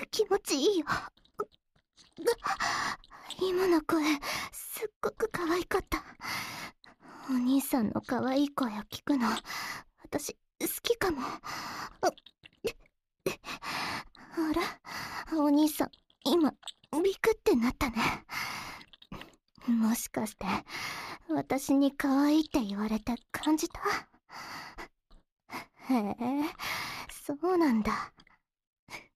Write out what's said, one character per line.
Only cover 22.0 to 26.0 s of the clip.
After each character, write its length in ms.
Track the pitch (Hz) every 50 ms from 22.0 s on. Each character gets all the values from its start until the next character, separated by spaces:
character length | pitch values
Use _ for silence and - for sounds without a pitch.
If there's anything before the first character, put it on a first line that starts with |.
| - 277 262 269 285
愛 200 | 294 302 320 311
い 40 |
っ 20 | -
て 120 | - 302
言 180 | 226 196 202 202
わ 80 | 214 214
れ 120 | 220 214
て 160 | - - 139 - - _ -
感 240 | - - 302 311
じ 120 | 311 - -
た？ 120 | - - - - - - - - _ _ _ _ - - - - - - - - - - - - _ _ _ _ - - _ _ _ _ _ _ - - - - _ _ - - 262
へ 40 |
え、 200 | 240